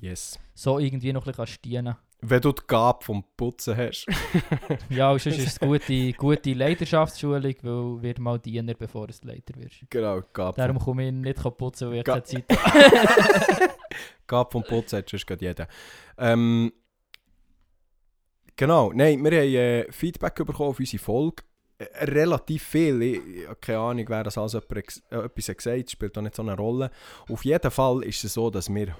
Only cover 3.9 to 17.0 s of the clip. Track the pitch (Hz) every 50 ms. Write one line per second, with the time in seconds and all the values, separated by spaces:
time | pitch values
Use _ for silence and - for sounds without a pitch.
3.9 | - - - - 175 - - - - 170 - - 156 127 - - 151 - - -
4.9 | 131 127 135 139 139 131 - 147 160 143 131 143 - - - 143 147 143 - -
5.9 | 131 131 127 127 120 - 135 143 151 147 - 139 131 123 135 151 180 - 175 -
6.9 | 165 156 156 - - - - 147 143 139 135 135 131 - - 120 120 123 120 120
7.9 | 120 117 117 120 120 - 120 120 120 117 - 110 113 117 117 117 113 - 113 107
8.9 | - 107 107 110 117 - - 120 117 123 - - 131 131 120 - - - 131 -
9.9 | - 120 110 104 95 92 92 _ - 101 92 92 95 - 127 127 135 127 - 131
10.9 | 127 131 131 131 131 131 131 135 135 - - 123 120 - 127 127 - - 127 120
11.9 | 120 117 117 139 127 123 - - 135 127 - - 240 - - 196 - 294 285 269
12.9 | - - 220 - - - - - 392 381 - - - - 370 - - - - -
13.9 | - - - - - _ _ - 123 123 123 - - 120 110 - 117 117 113 -
14.9 | 113 101 92 - - 95 - - 92 80 95 90 87 - 82 - - - - -
15.9 | - - - - - - 127 117 117 117 117 117 117 113 117 113 - _ _ _
16.9 | _ _